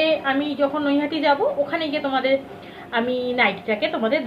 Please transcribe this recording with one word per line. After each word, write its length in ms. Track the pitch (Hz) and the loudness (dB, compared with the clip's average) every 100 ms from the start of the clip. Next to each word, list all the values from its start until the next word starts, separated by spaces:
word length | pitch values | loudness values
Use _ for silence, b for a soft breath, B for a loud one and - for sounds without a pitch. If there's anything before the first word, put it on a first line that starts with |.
| 320 294 277 | 4 2 0
আমি 160 | 269 294 285 | 0 -2 0
যখন 180 | 277 302 285 | 0 0 0
নৈহাটি 300 | 285 294 311 294 | 2 0 0 2
যাব, 120 | 285 523 403 | 4 2 0
ওখানে 200 | - 330 311 | -2 -2 -2
গিয়ে 120 | 294 277 | -2 0
তোমাদের 280 | 262 262 269 - - B B B 240 | 0 2 0 -2 -16 B B B -2
আমি 160 | 240 254 247 247 | 0 -2 0 2
নাইটিটাকে 460 | 214 190 - 208 320 311 | 2 0 -4 -2 -2 0
তোমাদের 240 | 220 302 | 0 2